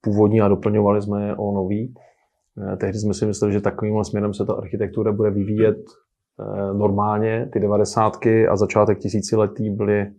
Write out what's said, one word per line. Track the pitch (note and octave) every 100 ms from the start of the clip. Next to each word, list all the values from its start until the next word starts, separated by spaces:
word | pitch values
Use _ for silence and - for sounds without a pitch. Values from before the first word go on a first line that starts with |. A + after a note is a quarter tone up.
původní | G#2+ G2+ G#2 A2+
a | G#2
doplňovali | G2 G#2+ G#2 G#2 G#2
jsme | G2+ G#2 G#2
je |
o | - G#2
nový. | G2+ F#2+ G#2 B2+ B2+ _ _ _ _ _ - G2+
Eh, | G2
tehdy | G2 G#2+
jsme | G#2
si | G2 G#2+
mysleli, | G2+ G#2
že | G2+
takovýmhle | G2+ - G#2+ G#2+
směrem | G2+ G#2+ G#2
se | G2+ G2+
ta |
architektura | G#2 F2 G#2 G2+ A2+ G#2+
bude | G#2 G#2+
vyvíjet, | G2+ G2 G#2+ G#2+ G#2 - - _ _ _ -
eh, | G#2 G2+ G2
normálně. | G2+ G#2 G2+ G#2 G#2 A2 A2+ C3+
Ty | -
devadesátky | G2+ G#2 G#2 - A2 - A#2 A2+ A2
a | G2
začátek | G#2 A2 G#2 G2
tisíciletí | G#2 G2+ F#2+ A2 G#2 - G#2+
byly | G2+ G#2 G#2 G2+